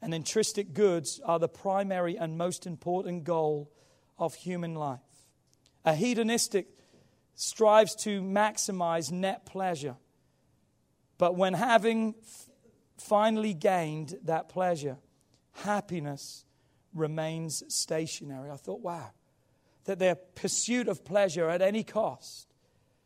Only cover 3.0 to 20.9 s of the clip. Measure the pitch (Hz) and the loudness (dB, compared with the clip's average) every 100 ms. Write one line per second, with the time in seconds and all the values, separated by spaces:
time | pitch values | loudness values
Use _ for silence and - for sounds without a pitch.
3 | 175 175 156 165 156 147 147 _ _ _ | -2 -4 -2 0 0 -2 -6 _ _ _
4 | _ - 165 - 175 175 165 160 143 127 | _ -6 -4 -4 -6 -6 -6 -4 -6 -6
5 | - _ _ _ _ _ _ _ 165 156 | -12 _ _ _ _ _ _ _ 2 2
6 | 247 226 220 233 - 190 - - _ - | 2 2 2 0 0 -2 -4 -12 _ -20
7 | _ _ _ - - - 214 214 208 - | _ _ _ -10 -6 4 8 8 8 2
8 | 214 202 190 202 214 - - 185 170 165 | -4 -4 0 2 2 0 -4 -2 0 0
9 | 143 180 190 190 - 190 185 151 139 127 | -2 -2 -2 -4 -8 -4 -4 -4 -6 -10
10 | _ _ _ _ _ _ _ _ _ _ | _ _ _ _ _ _ _ _ _ _
11 | _ - 175 180 190 185 247 226 226 226 | _ 0 2 4 2 2 4 4 4 0
12 | 220 220 - - - _ _ _ _ - | -2 -6 -16 -20 -20 _ _ _ _ -16
13 | - 208 220 220 214 160 202 180 156 156 | 0 4 4 2 -2 0 2 2 0 -4
14 | 147 190 160 160 - 180 180 160 143 131 | -8 -8 -2 -2 -2 -2 0 0 -4 -8
15 | _ _ _ _ _ - 196 208 - 170 | _ _ _ _ _ -8 -2 -2 -2 -6
16 | 147 143 - - - _ _ _ _ 160 | -6 -8 -12 -18 -20 _ _ _ _ -4
17 | 151 160 160 165 160 - - - - 160 | -4 -2 -4 -4 -6 -8 -6 -4 -2 -2
18 | 165 - 143 131 143 139 - 226 185 170 | -4 -8 -12 -12 -12 -12 -10 -8 -8 -8
19 | 110 - _ _ _ _ _ _ - 185 | -12 -20 _ _ _ _ _ _ -6 2
20 | 185 170 - - 190 - 220 247 214 | 2 2 -4 -6 -4 -2 0 0 0